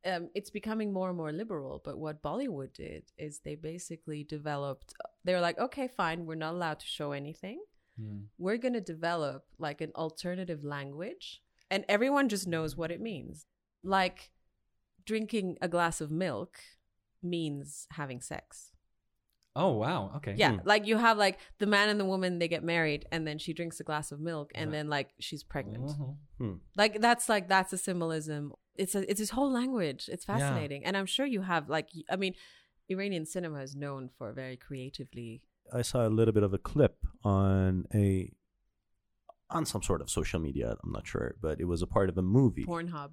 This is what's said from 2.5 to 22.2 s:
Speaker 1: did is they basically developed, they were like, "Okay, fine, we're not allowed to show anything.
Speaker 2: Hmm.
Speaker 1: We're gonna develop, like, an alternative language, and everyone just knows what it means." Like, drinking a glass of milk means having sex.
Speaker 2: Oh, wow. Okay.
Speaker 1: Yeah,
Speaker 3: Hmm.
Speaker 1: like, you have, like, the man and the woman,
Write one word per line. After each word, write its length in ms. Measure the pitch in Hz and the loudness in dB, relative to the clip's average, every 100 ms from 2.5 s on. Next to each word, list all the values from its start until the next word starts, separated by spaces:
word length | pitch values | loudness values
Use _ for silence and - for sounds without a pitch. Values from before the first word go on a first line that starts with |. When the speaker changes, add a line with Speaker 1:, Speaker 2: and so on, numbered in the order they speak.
| 156 135 | -4 -8
Speaker 1:
did 380 | - - 78 - _ | -10 -12 -12 -16 _
is 220 | 151 147 | -12 -10
they 160 | 151 151 | -12 -10
basically 680 | 156 170 - 160 - 151 | -8 -10 -10 -12 -8 -8
developed, 720 | 147 151 151 147 143 131 - - - _ | -8 -8 -4 -2 -4 -6 -12 -14 -16 _
they 100 | - | 0
were 60 | 180 | 2
like, 180 | 175 170 | 2 0
"Okay, 300 | 254 285 254 | -2 -2 -6
fine, 360 | - 170 165 | 0 -2 0
we're 100 | 165 160 | -4 -4
not 180 | 156 | -4
allowed 260 | 175 170 151 | -2 -2 -4
to 60 | - | -6
show 260 | - 147 | -4 -4
anything. 480 | 143 143 160 190 269 415 _ _ - | -4 -6 -10 -10 -10 -14 _ _ -12
Speaker 2:
Hmm. 180 | 110 104 104 _ | -10 -10 -12 _
Speaker 1:
We're 200 | 180 233 | -2 0
gonna 220 | 254 247 | 0 -2
develop, 640 | 180 160 170 170 147 135 _ - | -4 -4 0 0 -2 -4 _ -8
like, 220 | 156 143 | -6 -4
an 100 | 160 - | -6 -4
alternative 680 | 160 160 180 180 180 156 | -6 -4 -6 -4 -4 -6
language, 760 | 143 143 139 143 190 370 - - _ _ _ | -6 -6 -8 -8 -10 -10 -14 -16 _ _ _
and 140 | 196 - | -4 4
everyone 400 | 208 254 285 269 | 4 6 4 4
just 180 | 202 185 | 2 -2
knows 300 | 165 160 131 | -2 -2 -2
what 140 | 165 | -4
it 80 | 170 | -4
means." 460 | 226 175 - 156 - _ _ _ | -6 -8 -10 -16 -20 _ _ _
Like, 480 | - 196 185 185 - _ _ _ _ _ _ _ | 0 2 2 0 -20 _ _ _ _ _ _ _
drinking 540 | - 220 214 233 185 170 | -4 -2 0 0 0 -2
a 80 | 180 | 0
glass 320 | 175 170 165 | 2 2 0
of 100 | 151 | -4
milk 500 | 156 185 113 180 - - _ _ _ _ _ | -2 -2 -2 -8 -12 -20 _ _ _ _ _
means 640 | 175 175 156 143 143 - - | -4 -2 -2 -4 -10 -14 -14
having 280 | - 143 131 | -8 -8 -8
sex. 520 | - - - - - _ _ _ _ _ _ _ _ - | -8 -10 -10 -20 -20 _ _ _ _ _ _ _ _ 0
Speaker 2:
Oh, 160 | 180 | 2
wow. 400 | 117 113 165 98 131 | 2 2 0 -2 -6
Okay. 180 | 196 98 | -6 4
Speaker 1:
Yeah, 140 | 185 196 | 4 4
Speaker 3:
Hmm. 100 | 180 | 4
Speaker 1:
like, 180 | 214 208 | 4 6
you 120 | 220 | 4
have, 200 | 233 214 | 6 6
like, 220 | 202 185 - - | 4 2 -14 -2
the 80 | 208 | 4
man 220 | 202 208 | 6 6
and 100 | 208 | 4
the 60 | |
woman, 340 | 190 190 | 2 2